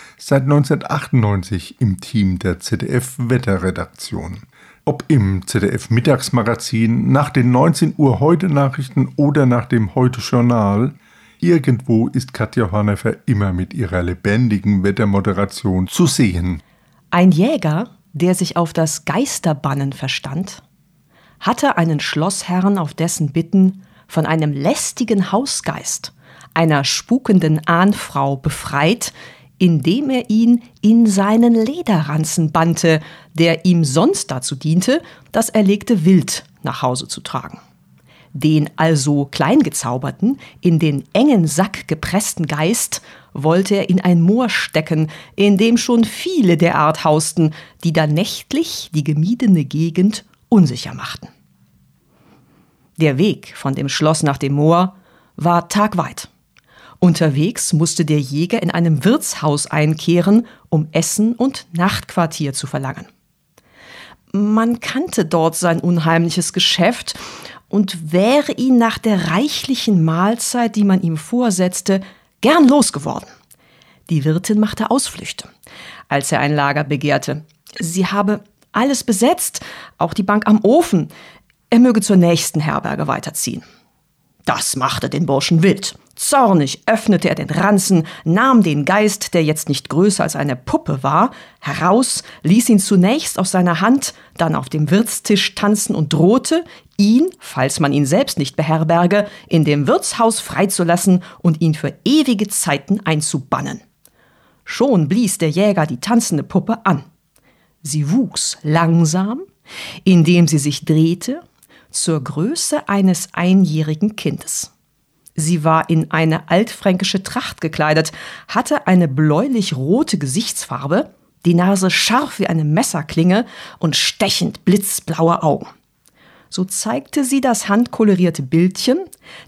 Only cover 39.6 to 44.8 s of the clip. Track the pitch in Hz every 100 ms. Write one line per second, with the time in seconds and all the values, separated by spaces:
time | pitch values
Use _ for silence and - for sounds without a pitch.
39.6 | - - 120 123 135 131 220 277 - -
40.6 | 180 160 160 143 - 196 294 220 160 143
41.6 | 196 - - 156 - 190 - - 151 147
42.6 | 165 233 - - - - _ - 151 175
43.6 | 190 196 - 180 180 170 170 226 247 -
44.6 | - 156